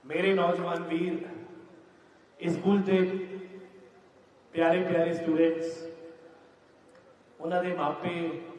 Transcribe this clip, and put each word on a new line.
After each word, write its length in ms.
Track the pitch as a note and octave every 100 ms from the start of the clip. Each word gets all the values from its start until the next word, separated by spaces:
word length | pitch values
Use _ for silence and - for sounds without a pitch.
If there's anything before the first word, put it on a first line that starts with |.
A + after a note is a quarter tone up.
| C3
ਮੇਰੇ 240 | D#3+ F#3+
ਨੌਜਵਾਨ 500 | F#3+ E3+ F3 F3 E3+
ਵੀਰ, 440 | E3+ E3 F3+ E3 - A2 - - - - - - - _ _ -
ਇਸ 140 | E3+
ਸਕੂਲ 280 | D#3+ G3 G3+
ਦੇ 200 | F#3+ F#3+ F#3 F#3+ - - - - - - - - - - _ _ _
ਪਿਆਰੇ 300 | E3 E3 F3+
ਪਿਆਰੇ 300 | F3+ E3+ E3
ਸਟੂਡੈਂਟਸ, 760 | E3+ D#3+ D#3+ E3 E3 - - - - - - - - - - _ _ - - - - _ -
ਉਹਨਾਂ 240 | E3 F3+
ਦੇ 100 | F3+
ਮਾਪੇ 680 | E3+ D3 - F3 E3+ E3 D3 -